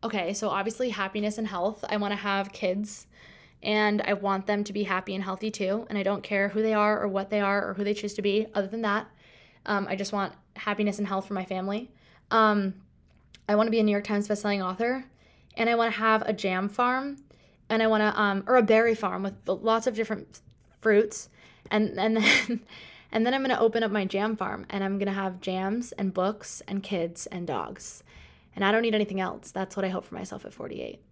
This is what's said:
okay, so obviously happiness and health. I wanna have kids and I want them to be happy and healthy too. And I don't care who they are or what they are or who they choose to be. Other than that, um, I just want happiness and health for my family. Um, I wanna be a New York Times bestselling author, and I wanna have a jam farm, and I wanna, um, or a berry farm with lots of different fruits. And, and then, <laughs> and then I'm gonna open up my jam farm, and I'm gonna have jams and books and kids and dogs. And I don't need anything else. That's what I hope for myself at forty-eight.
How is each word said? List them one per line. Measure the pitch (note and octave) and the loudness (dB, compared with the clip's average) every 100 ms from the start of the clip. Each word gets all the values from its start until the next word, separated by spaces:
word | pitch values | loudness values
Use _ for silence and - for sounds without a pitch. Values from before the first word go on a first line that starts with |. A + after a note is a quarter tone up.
okay, | A#3 G#3+ E3+ | -2 -2 -2
so | G3+ G#3+ | -2 -2
obviously | E3+ G3 A3 B3+ | 0 -2 -2 -4
happiness | G#3 G3 G#3+ G#3 G#3 | -2 -4 -2 -2 -2
and | A3 | -4
health. | F#3 F#3 G#3+ - | -2 -2 -2 -4
I | G#3 | -2
wanna | G3+ G3+ | 0 -2
have | G3+ G3 G3 | -2 -2 -2
kids | - F#3+ F#3+ G#3 - - - - - - _ | -2 -2 -2 -4 -10 -16 -20 -20 -20 -20 _
and | - G#3+ G#3+ G#3 | -2 2 2 2
I | - | 0
want | G3 G3 G3 G3 | 0 0 -2 0
them | G#3 | -2
to | G#3 | -2
be | G3+ | -4
happy | G3 F#3+ F#3+ | -2 -2 -2
and | F#3+ | -6
healthy | F#3+ F#3+ A3 | -4 -4 -6
too. | G#3+ F#3+ G#3 A3 | -2 -2 -2 -2
And | G#3 | -2
I | |
don't | F#3+ G3+ | 0 -2
care | - G3+ G3+ | -2 0 0
who | G#3 | 0
they | A3 | 2
are | G#3+ G#3 G#3+ | 4 4 2
or | G3+ | 0
what | G3 G3 | -2 -2
they | G#3 | 0
are | G3+ G3+ G3 | 2 0 -2
or | |
who | G3 | -2
they | G3+ | -2
choose | G#3 G#3 | -2 -4
to | G3+ | -2
be. | G3+ G3+ A3 | 0 2 0
Other | G#3 F#3+ | -2 -2
than | A3+ | -2
that, | G#3+ G#3 - - - - - _ | 0 0 -4 -18 -20 -20 -20 _
um, | - G3+ G3 | -2 -2 0
I | |
just | F#3+ G3 | -4 -2
want | G3+ F#3+ - _ - | -2 -2 -6 _ -8
happiness | - G#3 G#3 G3+ | -4 0 0 0
and | G3+ | -2
health | F#3+ F#3+ | -4 -4
for | |
my | G3 | -6
family. | F#3 F#3 F#3+ G#3 B3 - _ - _ | -4 -6 -4 -6 -8 -18 _ -20 _
Um, | A3+ A3 G#3 G3 F#3 - _ _ _ _ - - | 4 6 4 0 -4 -16 _ _ _ _ -14 2
I | |
wanna | G#3 A3+ | 4 4
be | A3+ | 4
a | |
New | G#3+ | 4
York | G#3 | 2
Times | G#3 G#3 G#3 | 0 -2 0
bestselling | G#3 G#3 G3+ | -2 0 0
author, | F#3 F#3+ A#3 C4 B3+ _ _ _ _ - | -2 -2 -2 -2 -6 _ _ _ _ -2
and | A3+ | 2
I | |
wanna | A#3 A#3 | 2 2
have | G#3+ A3 A3 | 2 4 4
a | - | 2
jam | G3 G3 F#3 G3+ | -2 0 0 -2
farm, | G3+ B3 B3+ C#4 C#4 - - _ _ _ | 0 0 0 -4 -10 -18 -20 _ _ _
and | A3 | 2
I | A3 | 4
wanna, | G#3+ G#3+ G#3 | 4 2 2
um, | G#3 G3 - | 2 2 4
or | B3+ | 4
a | |
berry | G#3 A3 A#3 | 8 6 6
farm | A3 G#3 F#3 | 2 0 -2
with | G3 G3 - | -4 -6 -4
lots | G3 A3 A3+ A3+ | -2 2 2 2
of | |
different | G#3+ A3 F3+ E2 - - _ _ _ | -2 -4 -4 -8 -20 -20 _ _ _
fruits. | A3 G#3 A3+ - - - - - - | 4 6 4 -2 -14 -20 -20 -20 -2
And, | G#3 G#3+ - | 0 0 0
and | G#3+ A3 | 2 4
then, | G#3 - - A#3+ - - - | 4 4 2 -6 -8 -20 -20
<laughs> | - - | -20 -4
and | A3 A3+ | 0 2
then | |
I'm | C4+ | 2
gonna | C4+ B3+ | 0 4
open | A3+ A3+ | 4 4
up | A3+ | 0
my | G#3 G3 | 0 0
jam | G3 G#3 A3 | 0 -2 -2
farm, | F#3 F#2 - | -4 -6 -6
and | G3 | -4
I'm | G3 G3 | -2 -2
gonna | G3 | -2
have | G3 F#3+ F#3 | -2 -4 -4
jams | - F#3 F#3+ A3+ A#3+ | -4 -2 -2 -2 -6
and | - G3 | -4 -2
books | F3+ F#3 G#3 - - - | 0 0 -2 -10 -12 -6
and | G3 | -6
kids | F#3+ F#3+ E3+ E3+ - | -4 -2 -2 -6 -10
and | F3+ F3 | -8 -4
dogs. | A#2+ D2 - - - - - - - _ - | -4 -4 -10 -14 -16 -20 -20 -20 -20 _ -2
And | |
I | G3 | 2
don't | A3 | 4
need | A#3 | 2
anything | G#3+ G#3 F#3+ | 2 0 0
else. | F#3 - - | -4 -6 -10
That's | F#3 F#3+ - | -6 -6 -2
what | |
I | F#3+ | -2
hope | F#3 - | -4 -6
for | |
myself | - F#3 - - | -12 -10 -12 -14
at | |
forty-eight. | - - - B1+ - - | -12 -12 -8 -10 -12 -20